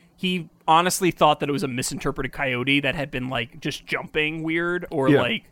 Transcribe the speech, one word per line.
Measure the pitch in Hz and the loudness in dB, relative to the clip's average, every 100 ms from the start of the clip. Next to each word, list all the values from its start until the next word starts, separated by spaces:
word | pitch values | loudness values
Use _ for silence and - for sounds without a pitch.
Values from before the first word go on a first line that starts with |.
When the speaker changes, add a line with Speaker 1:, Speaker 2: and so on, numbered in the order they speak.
| _ _ | _ _
Speaker 1:
He | 185 180 160 _ - | -2 -2 -6 _ 2
honestly | 160 180 - 180 | 4 4 2 0
thought | - 156 151 | 4 4 4
that | 147 | 0
it | |
was | 139 | -2
a | 135 | -2
misinterpreted | 123 - 139 143 131 131 | -4 -6 -4 -6 -4 -6
coyote | - 139 123 127 139 | -6 -4 -2 0 2
that | 135 | 2
had | 156 139 | -2 -6
been, | 131 127 | -6 -6
like, | 131 120 151 | -6 -6 -8
just | 151 - | -8 -8
jumping | - 131 180 160 151 160 | -6 -8 -4 -2 -2 -2
weird | 160 165 170 175 - | -4 -2 -2 -4 -4
or, | 160 135 | 0 4
Speaker 2:
Yeah. | 143 | 4
Speaker 1:
like, | 123 113 - | 4 -2 -8